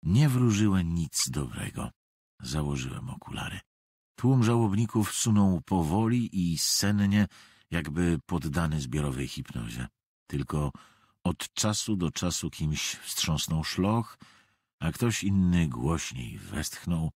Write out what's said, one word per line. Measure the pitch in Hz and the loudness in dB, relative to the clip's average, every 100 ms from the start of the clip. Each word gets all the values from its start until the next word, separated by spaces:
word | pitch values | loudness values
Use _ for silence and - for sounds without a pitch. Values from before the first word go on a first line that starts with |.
nie | 78 104 151 | 4 4 4
wróżyły | 127 123 104 107 95 | 4 4 4 4 4
nic | 85 85 80 - - | 2 0 -2 -4 -4
dobrego. | 73 67 57 101 - - _ _ _ _ _ | -4 -6 -6 -10 -8 -10 _ _ _ _ _
Założyłem | 62 73 73 69 64 64 62 | -6 -4 -2 -4 -6 -8 -10
okulary. | - - - - - _ _ _ _ _ - | -12 -10 -10 -8 -10 _ _ _ _ _ -2
Tłum | 123 135 | 2 4
żałobników | 110 117 110 101 117 117 104 | 4 4 4 2 2 0 0
sunął | - 120 104 98 87 | 0 4 6 6 4
powoli | - 92 78 95 113 123 113 95 87 | 0 0 2 2 2 2 0 0 0
i | 82 | 0
sennie, | - - 101 104 101 101 104 - - _ _ | 0 0 2 2 4 4 2 -2 -20 _ _
jakby | 82 78 76 87 80 - | -6 -4 0 2 2 0
poddany | 87 78 73 82 78 | -4 -2 -2 0 -2
zbiorowej | 65 73 73 65 65 | -2 -2 -2 -4 -6
hipnozie. | - 65 62 57 58 62 _ _ _ _ | -8 -10 -8 -10 -8 -10 _ _ _ _
Tylko | 71 69 78 73 - - _ _ _ | -6 -4 -2 -4 -6 -20 _ _ _
od | 90 85 - | -6 -4 -8
czasu | - 107 104 - 104 | -2 -2 -2 -2 -2
do | 82 | -2
czasu | - 90 - 82 | -2 -4 -2 -6
kimś | - 78 73 - - | -4 -4 -2 -6 -8
wstrząsnął | - - - 76 - 80 | -10 -4 -2 -2 -2 -4
szloch, | 76 - 92 113 117 - - _ _ _ _ _ | -2 0 2 0 -2 -12 -20 _ _ _ _ _
a | 82 | -4
ktoś | - 120 101 | 0 -2 0
inny | 98 101 90 87 80 | 0 4 4 4 2
głośniej | 58 67 82 - 64 58 58 | 0 -2 -2 -4 -10 -12 -14
westchnął | 50 73 78 - - 85 80 | -8 -8 -6 -8 -4 -2 -2